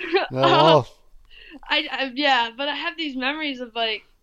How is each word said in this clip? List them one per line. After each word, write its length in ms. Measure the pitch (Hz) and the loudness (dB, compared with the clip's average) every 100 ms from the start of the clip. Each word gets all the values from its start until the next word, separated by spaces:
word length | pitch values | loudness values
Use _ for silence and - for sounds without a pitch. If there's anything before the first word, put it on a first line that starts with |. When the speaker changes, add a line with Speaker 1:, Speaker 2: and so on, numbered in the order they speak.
Speaker 1:
<laughs> 300 | 359 370 - | -2 -2 0
Speaker 2:
No, 100 | 127 | 0
Speaker 1:
Um, 80 | - | 4
Speaker 2:
well. 380 | - 165 151 113 _ _ - - - - 302 - | 6 6 6 2 _ _ -20 -20 -20 -20 -14 -4
Speaker 1:
I, 180 | 302 302 | -4 -2
I, 240 | 254 269 240 | -6 -6 -2
yeah, 340 | 294 254 233 226 | 2 2 0 -4
but 120 | 294 | -6
I 60 | |
have 220 | 285 330 320 | -4 -6 -6
these 180 | 302 254 | -8 -4
memories 440 | 262 311 302 247 | -4 -4 -6 -8
of, 160 | 240 226 | -8 -4
like, 260 | 226 208 _ _ | -4 -4 _ _